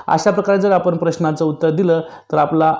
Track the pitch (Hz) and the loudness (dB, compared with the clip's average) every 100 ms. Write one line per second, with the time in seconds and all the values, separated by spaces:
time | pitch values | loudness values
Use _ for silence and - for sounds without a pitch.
0 | - 156 208 185 202 196 202 185 180 170 | -2 0 0 0 0 0 2 2 0 0
1 | 170 165 160 151 160 151 160 156 180 165 | -2 -2 -2 0 -2 0 0 0 0 0
2 | 160 - - 156 147 160 160 156 | -4 -14 -4 -2 0 2 2 2